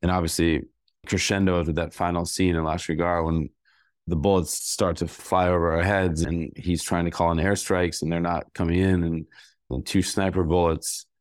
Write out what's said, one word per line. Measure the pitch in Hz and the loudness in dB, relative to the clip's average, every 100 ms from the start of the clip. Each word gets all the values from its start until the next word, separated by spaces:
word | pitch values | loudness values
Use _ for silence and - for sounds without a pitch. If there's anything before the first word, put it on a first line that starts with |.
and | 87 | 0
obviously | 90 82 - 82 76 60 _ _ _ - | 0 0 2 2 2 -2 _ _ _ -4
crescendo | 98 - 101 95 87 | -2 0 2 2 2
to | 82 | 0
that | 80 80 | -2 -4
final | - 87 87 | -2 -2 -2
scene | 85 - 92 82 | -4 0 2 2
in | |
Lashkar | 78 80 - 78 | 0 -2 -4 -2
Gah | 85 87 | 0 0
when | 82 82 78 - _ _ _ _ - | 0 0 -2 -10 _ _ _ _ -4
the | 85 | 0
bullets | 98 95 82 | 2 2 0
start | - - - 95 85 | -6 -6 -2 0 0
to | 87 | -6
fly | - - 92 90 | -8 -2 2 4
over | 90 85 | 2 2
our | 82 | 2
heads | 90 98 92 80 | 2 2 2 0
and | 82 85 80 - | -2 -2 -6 -6
he's | 90 85 | -4 -2
trying | - 87 | -2 -2
to | 85 | -2
call | - 85 | 0 2
in | 82 | 2
airstrikes | 92 101 - 92 87 - | 2 0 0 0 0 -2
and | 80 | -2
they're | 85 | -2
not | 85 85 - | -2 -2 -6
coming | - 85 87 | -4 0 2
in, | 95 92 | 2 2
and, | 85 82 80 - - _ - | 0 -2 -6 -16 -20 _ -8
and | 65 - | -8 -2
two | 98 | 0
sniper | 90 - 98 90 | 0 0 0 0
bullets | 85 87 85 80 - - - _ | 2 2 2 0 -4 -10 -12 _